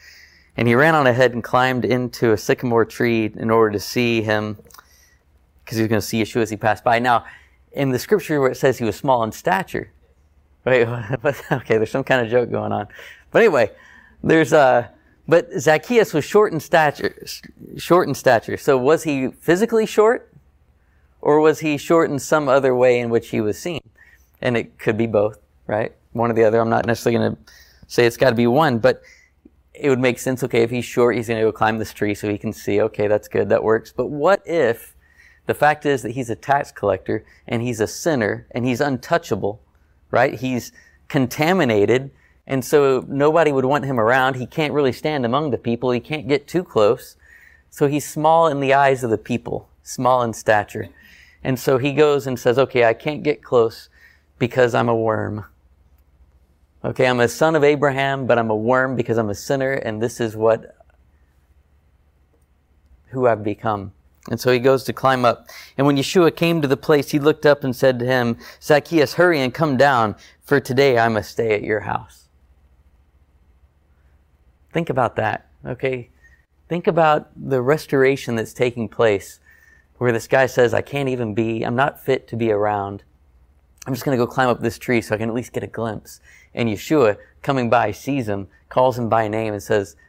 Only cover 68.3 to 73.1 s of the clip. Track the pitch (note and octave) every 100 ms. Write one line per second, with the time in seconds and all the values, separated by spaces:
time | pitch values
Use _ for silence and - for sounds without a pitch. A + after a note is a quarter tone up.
68.3 | A#2 - - - D3 - E3 C3+ - F3
69.3 | D#3+ B2+ B2 D#3+ B2+ C#3+ B2+ A2 G2 -
70.3 | _ - C#3 - B2+ C#3 A#2+ A2+ G#2+ G2+
71.3 | - A2+ G#2 - G#2+ G#2 A2+ A2+ - _
72.3 | _ _ _ _ _ _ _ _